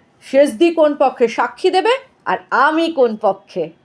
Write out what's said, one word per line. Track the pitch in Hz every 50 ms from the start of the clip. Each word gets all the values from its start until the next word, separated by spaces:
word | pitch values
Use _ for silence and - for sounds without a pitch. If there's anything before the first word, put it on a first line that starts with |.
| _ _ _ _ _ -
শেষদি | 269 269 294 262 214 208 339 339 330
কোন | 320 302 302 294
পক্ষে | - 285 254 247 - 240 226
সাক্ষী | - - 240 240 - - - 370
দেবে | 359 370 311 453 523 539 - _ _ _ _
আর | - 185 - - _
আমি | 190 226 269 302 311 320 330 330
কোন | 330 339 247 226 214
পক্ষে। | 208 220 196 190 - _ _ - 185 156 143 - _